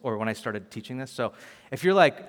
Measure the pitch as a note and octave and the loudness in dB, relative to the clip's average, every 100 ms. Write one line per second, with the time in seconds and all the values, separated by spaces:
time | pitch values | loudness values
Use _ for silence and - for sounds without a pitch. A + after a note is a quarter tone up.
0 | C3 G#2+ A2 G#2+ A#2+ G#2 F#2 - G#2+ B2+ | -6 -4 -4 -4 -6 -8 -8 -14 -12 -10
1 | C3 - A2+ - - - - C3 F3+ G3 | -10 -6 -6 -6 -18 -20 -12 -2 2 6
2 | D#3+ - | 6 4